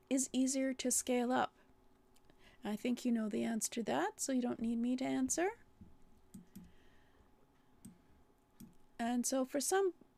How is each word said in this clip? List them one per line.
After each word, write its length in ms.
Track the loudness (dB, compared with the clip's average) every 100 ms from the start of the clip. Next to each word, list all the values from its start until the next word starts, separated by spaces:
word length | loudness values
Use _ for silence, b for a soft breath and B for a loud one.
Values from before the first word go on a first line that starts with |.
| -2
is 220 | 0 0
easier 400 | 2 2 2 0
to 180 | 0 0
scale 400 | 0 2 0 2
up? 220 | 2 0 -4 -20 -20 -20 -20 _ -20 -20 b b b
I 100 | -6
think 300 | -4 -2 0
you 80 | 0
know 160 | 0 0
the 160 | -2
answer 260 | 0 -2 -2
to 100 | -2
that, 300 | 0 0 0 -2
so 160 | -2
you 80 | 0
don't 180 | 0 -2
need 200 | -2 0
me 180 | 0 0
to 80 |
answer. 440 | 0 0 0 2 0 -2 -14 -20 -20 -20 -20 -20 -20 -20 -20 B B B B B B B B B -20 _ _ -20 -20 -20 -20 -20 -20 _ _ -20 -20 -20 -14 -4
And 280 | 0 0 2
so 180 | 0
for 160 | 0 0
some 320 | 2 4 4 0 -12